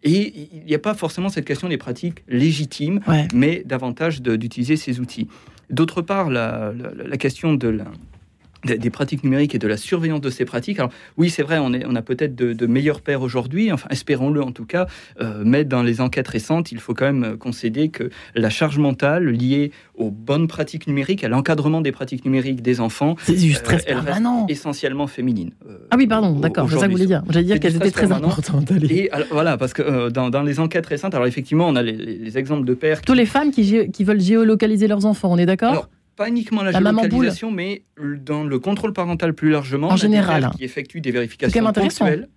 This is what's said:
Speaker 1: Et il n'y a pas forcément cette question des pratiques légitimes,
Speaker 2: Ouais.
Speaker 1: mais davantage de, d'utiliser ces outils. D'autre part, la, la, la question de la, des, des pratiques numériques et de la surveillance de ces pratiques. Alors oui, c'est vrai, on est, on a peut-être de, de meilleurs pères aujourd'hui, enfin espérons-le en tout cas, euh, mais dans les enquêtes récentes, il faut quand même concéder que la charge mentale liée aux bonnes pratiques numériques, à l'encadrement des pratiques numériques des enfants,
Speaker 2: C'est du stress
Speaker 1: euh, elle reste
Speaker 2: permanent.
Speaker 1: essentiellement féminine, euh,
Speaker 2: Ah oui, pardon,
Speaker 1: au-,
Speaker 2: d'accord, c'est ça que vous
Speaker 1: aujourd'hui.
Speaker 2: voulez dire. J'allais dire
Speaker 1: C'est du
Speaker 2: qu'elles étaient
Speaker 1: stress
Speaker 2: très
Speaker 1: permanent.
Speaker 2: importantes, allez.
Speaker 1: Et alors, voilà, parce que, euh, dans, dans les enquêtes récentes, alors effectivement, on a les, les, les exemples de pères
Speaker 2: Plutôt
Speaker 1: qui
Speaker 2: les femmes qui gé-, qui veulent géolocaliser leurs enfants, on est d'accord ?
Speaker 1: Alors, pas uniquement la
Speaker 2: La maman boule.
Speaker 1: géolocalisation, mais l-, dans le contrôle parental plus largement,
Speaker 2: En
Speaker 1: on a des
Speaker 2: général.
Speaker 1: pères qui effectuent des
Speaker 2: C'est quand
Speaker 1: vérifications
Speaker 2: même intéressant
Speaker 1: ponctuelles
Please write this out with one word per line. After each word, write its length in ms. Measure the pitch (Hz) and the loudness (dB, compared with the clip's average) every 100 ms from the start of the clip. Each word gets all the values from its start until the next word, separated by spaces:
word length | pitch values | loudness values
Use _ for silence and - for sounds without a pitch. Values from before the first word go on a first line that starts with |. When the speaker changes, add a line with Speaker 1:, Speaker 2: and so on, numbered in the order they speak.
Speaker 1:
Et 480 | 151 180 208 - 151 160 | 4 2 0 -6 -18 -18
il 80 | 156 | -4
n'y 80 | |
a 60 | 151 | -2
pas 160 | 175 208 | -2 -2
forcément 340 | 160 170 190 | -4 -2 -4
cette 160 | 190 131 | -4 -4
question 240 | 139 180 | -4 -4
des 80 | 143 | -6
pratiques 460 | - 123 170 165 - | -6 -6 -6 -8 -4
légitimes, 760 | 123 151 147 147 - 147 202 202 | 2 2 2 -4 -4 -2 -2 2
Speaker 2:
Ouais. 200 | 160 156 | 2 2
Speaker 1:
mais 280 | 120 143 175 - | 2 2 2 -4
davantage 560 | 131 123 120 165 147 | -6 -6 -4 -4 -2
de, 120 | 123 113 | -2 -2
d'utiliser 380 | 117 120 123 156 | -2 -6 -2 -2
ces 220 | - 123 | -2 -6
outils. 280 | 123 - 107 - - - _ | -6 -8 -10 -10 -20 -20 _
D'autre 320 | 135 165 - | -2 -2 -2
part, 280 | 170 196 170 | -4 -2 0
la, 420 | 127 113 117 107 120 | -2 -2 -4 -6 -8
la, 280 | 120 - | -12 -12
la 140 | 123 135 | -8 -4
question 360 | 135 - 165 | -4 -2 0
de 140 | 147 117 | 0 0
la, 180 | 110 95 - - - _ _ _ _ 123 | -2 -6 -16 -20 -20 _ _ _ _ -4
des, 120 | 113 | -2
des 100 | 117 | -2
pratiques 340 | - 135 143 | -4 -4 -2
numériques 300 | 139 131 147 | 0 2 2
et 60 | 127 | 0
de 80 | 110 | -2
la 100 | 107 | -4
surveillance 420 | - 180 165 156 | -2 -2 0 -2
de 100 | 139 | -4
ces 120 | 127 | -4
pratiques. 360 | 123 120 127 196 | -4 -4 -4 -4
Alors 120 | 127 - - - | -4 -6 -18 0
oui, 140 | 170 | 0
c'est 140 | 165 | 2
vrai, 160 | 147 160 | 0 0
on 140 | 135 | 0
est, 120 | 123 127 | -2 -2
on 100 | 123 | -4
a 60 | |
peut-être 340 | 113 127 151 123 | -2 -2 -2 0
de, 180 | 123 | -2
de 120 | 113 120 | 0 0
meilleurs 360 | 123 147 147 | 2 2 -2
pères 200 | - 139 | -2 -2
aujourd'hui, 500 | 127 123 123 160 220 | -2 -2 -2 0 0
enfin 160 | 147 - | 0 -4
espérons-le 500 | 135 - 139 135 147 | -8 -2 0 2 0
en 100 | 131 | -2
tout 140 | 123 113 | -6 -6
cas, 220 | 170 180 - - - | -4 -4 -6 -20 -8
euh, 220 | 113 104 104 | -6 0 2
mais 180 | 135 | 4
dans 200 | 147 127 | 2 2
les 180 | 120 117 | 0 2
enquêtes 260 | 127 127 127 | 0 -2 -4
récentes, 440 | 117 - 160 170 | -6 -2 -2 -2
il 80 | 117 | -8
faut 140 | - 113 | -6 0
quand 100 | 135 | 2
même 320 | 139 117 110 | 2 -2 -4
concéder 520 | 123 117 117 120 156 | -8 -4 -4 0 -2
que 200 | - 123 - - | -2 -10 -10 -8
la 160 | - 113 | -2 0
charge 300 | - 156 143 | 2 0 2
mentale 480 | 143 131 143 160 170 | 2 2 2 2 2
liée 420 | 117 127 143 143 - _ | 2 2 2 0 -4 _
aux 160 | - 110 | -6 -6
bonnes 380 | 101 113 143 160 | -6 -2 0 0
pratiques 400 | - 147 165 - | -2 -6 -6 -4
numériques, 360 | 139 135 196 | -2 0 -2
à 60 | 117 | 0
l'encadrement 520 | 120 139 156 147 160 | 0 2 0 2 2
des 100 | 147 | 0
pratiques 340 | 131 131 131 135 | -4 -8 -6 0
numériques 360 | 135 131 131 | 0 0 -2
des 160 | 117 123 | 0 0
enfants, 340 | 117 - 143 165 | 0 0 -2 0
Speaker 2:
C'est 120 | - 175 | 0 4
du 180 | 165 | 4
stress 280 | 139 - 160 | 4 2 0
Speaker 1:
euh, 20 | 160 | 0
elle 60 | 127 | -2
reste 80 | 151 | 0
Speaker 2:
permanent. 400 | 185 233 240 208 | 0 2 2 0
Speaker 1:
essentiellement 580 | 143 151 143 143 135 143 | -2 -4 -4 -4 -2 -4
féminine, 440 | - 127 113 85 - - | -2 -2 -2 -4 -12 -20
euh, 80 | 104 - | -20 -2
Speaker 2:
Ah 40 | 247 | 2
oui, 100 | 262 | 4
pardon, 280 | 220 202 147 | 4 2 2
Speaker 1:
au-, 40 | |
Speaker 2:
d'accord, 260 | 160 - 135 | 0 0 0
c'est 80 | 156 | 2
ça 100 | 196 | 2
que 40 | |
vous 60 | 185 | 2
Speaker 1:
aujourd'hui. 80 | 185 | 2
Speaker 2:
voulez 160 | 165 | 2
dire. 20 | - | 2
J'allais 160 | 165 180 | 2 4
dire 80 | 208 | 2
Speaker 1:
C'est 40 | |
du 20 | |
Speaker 2:
qu'elles 140 | 180 165 | 2 2
étaient 140 | 196 | 2
Speaker 1:
stress 40 | |
Speaker 2:
très 140 | - 202 | 2 2
Speaker 1:
permanent. 200 | 175 160 | 2 0
Speaker 2:
importantes, 380 | 165 - 151 147 | 0 0 0 2
allez. 160 | 185 147 165 | 2 4 2
Speaker 1:
Et 160 | 196 | 0
alors, 160 | 143 147 | -2 -2
voilà, 260 | 151 165 127 | 0 0 0
parce 160 | 127 | -2
que, 100 | - | -2
euh, 260 | 143 131 120 | 0 0 0
dans, 200 | 123 127 | 0 0
dans 100 | 131 | 0
les 160 | 147 139 | 0 0
enquêtes 260 | 160 170 165 | 0 0 -2
récentes, 260 | 147 190 | -4 -2
alors 140 | 160 123 | 0 0
effectivement, 400 | 123 135 156 170 | -2 0 2 4
on 80 | 131 | 2
a 80 | |
les, 100 | 117 | 0
les, 240 | 110 113 98 | -4 -8 -8
les 200 | 110 120 | -4 -4
exemples 260 | 135 151 127 | -2 -2 0
de 80 | |
pères 240 | 123 156 156 | 0 0 0
Speaker 2:
Plutôt 160 | - | 2
Speaker 1:
qui 60 | 254 | 4
Speaker 2:
les 60 | 220 | 4
femmes 240 | 277 302 | 2 2
qui 120 | 269 | 2
gé-, 260 | 202 220 214 | 4 4 2
qui 120 | - | 0
veulent 160 | 196 214 | 2 4
géolocaliser 680 | 185 226 226 220 220 214 214 | 4 6 6 4 4 4 2
leurs 180 | 208 208 | 4 2
enfants, 260 | 208 190 | 2 2
on 60 | 175 | 4
est 80 | 175 | 4
d'accord ? 240 | 190 226 | 2 2
Speaker 1:
Alors, 180 | 262 - _ _ - | 0 -4 _ _ -6
pas 140 | 214 | -2
uniquement 340 | 240 220 220 | -2 -2 -2
la 80 | 196 | 0
Speaker 2:
La 80 | 180 | 2
maman 220 | 202 214 | 2 2
boule. 60 | 220 | 2
Speaker 1:
géolocalisation, 400 | 240 240 180 226 | 2 0 0 -6
mais 320 | 196 185 202 _ - | -4 -6 -8 _ -10
l-, 180 | 143 143 | -8 -8
dans 200 | 135 151 | -6 -4
le 140 | 151 131 | -2 -2
contrôle 320 | 151 202 220 | -2 -2 -2
parental 400 | 196 175 170 170 156 | -4 -4 -2 -2 0
plus 140 | 156 | 2
largement, 360 | 151 135 139 160 | 2 0 -2 2
Speaker 2:
En 40 | |
Speaker 1:
on 20 | |
a 20 | 190 | 2
des 60 | |
Speaker 2:
général. 400 | 214 214 185 151 | 4 4 4 2
Speaker 1:
pères 100 | 127 | 0
qui 120 | - | -2
effectuent 360 | 127 147 135 170 | -8 -8 -10 -6
des 80 | 143 | -2
Speaker 2:
C'est 40 | |
quand 60 | 120 | -2
Speaker 1:
vérifications 420 | 117 - 135 233 | -2 -2 0 2
Speaker 2:
même 60 | 220 | 2
intéressant 360 | 214 196 - 196 | 2 0 2 0
Speaker 1:
ponctuelles 220 | 151 - | 0 -4